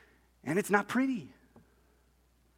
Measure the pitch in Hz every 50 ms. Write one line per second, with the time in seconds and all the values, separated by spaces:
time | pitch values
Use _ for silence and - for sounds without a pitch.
0 | - - _ _ _ _ _ _ - 117 156 202 202 - 202 202 196 - - 240
1 | 262 269 254 202 131 - - - _ _ _ - - _ _ _ _ _ _ _
2 | _ _ _ _ _ _ _ _ _ _ _